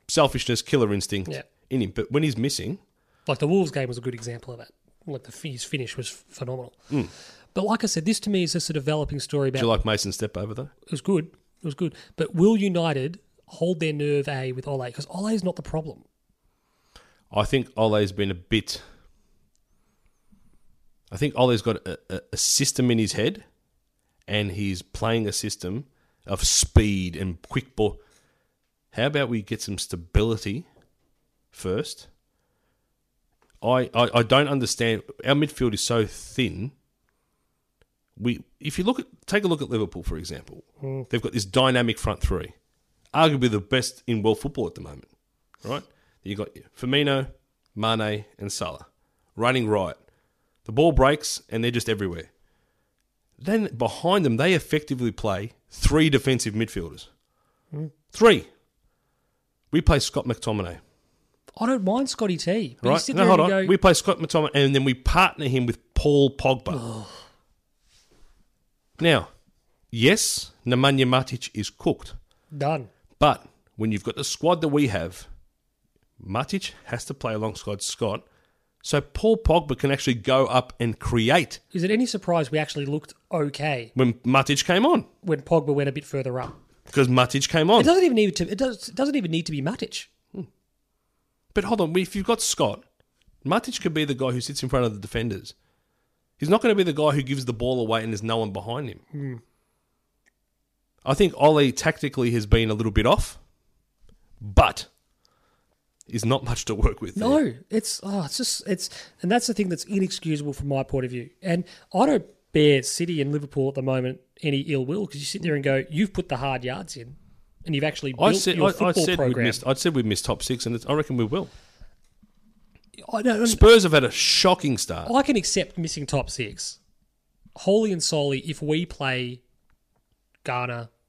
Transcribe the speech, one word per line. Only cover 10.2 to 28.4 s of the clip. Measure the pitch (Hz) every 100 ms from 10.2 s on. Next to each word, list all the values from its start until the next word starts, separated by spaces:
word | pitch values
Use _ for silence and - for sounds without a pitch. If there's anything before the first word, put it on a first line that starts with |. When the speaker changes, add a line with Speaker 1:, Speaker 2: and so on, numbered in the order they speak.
| 104 -
Speaker 1:
over, | 104
though? | 110 143 _
Speaker 2:
It | -
was | 151
good. | - 185 165
It | _ _ _
was | 165
good. | 139 170 - - -
But | 160
will | 165 196 220
United | 202 175 165 135 139 175 _ _ _
hold | - 170 170
their | 160
nerve, | 147 147 143 139
A, | 135 131
with | 127 135
Ole? | 139 123
'Cause | 120 143
Ole | 180 208
is | 220
not | 180 175
the |
problem. | - 160 156 - _ _ _ _ _ _ _ _ _ - _ _ _
Speaker 1:
I | 104
think | 104 135 - -
Ole's | 110 107 101
been | 95 98
a |
bit, | 90 - 110 - - - - _ _ _ _ _ _ _ _ _ _ _ _ _ _ _ _ _ _ _ _ _
I | 95
think | 147 -
Ole's | 127 117
got | 117 104 -
a, | 82 -
a, | 92 -
a | 104
system | - - 147 - 123
in | 113
his | 107
head, | - 120 202 - _ _ _ _ _ _ _ -
and | 104 101
he's | 92 101 90
playing | - - 110 117 107
a |
system | - 104 - 90 110 143 _ _ _ -
of | 98 -
speed | - - - 107 98 90 82
and | 95 85
quick | - 135 - -
ball. | 104 - _ _ _ _